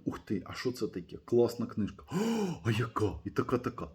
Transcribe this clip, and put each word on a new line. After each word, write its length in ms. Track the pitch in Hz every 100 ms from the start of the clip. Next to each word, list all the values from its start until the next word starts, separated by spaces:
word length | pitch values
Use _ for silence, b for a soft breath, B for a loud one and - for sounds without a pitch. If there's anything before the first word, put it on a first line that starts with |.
| -
"Ух 140 | -
ти, 240 | - 101 -
а 80 | 101
що 180 | 131
це 140 | 123 104
таке? 300 | 92 85 - -
Класна 420 | 120 117 - 113
книжка. 380 | - 95 - -
О, 40 | 175 226 226 196 151 117
а 60 |
яка? 420 | 110 117 - 104 85 95
І 60 |
така, 280 | - 117 123
така. 300 | 120 - 82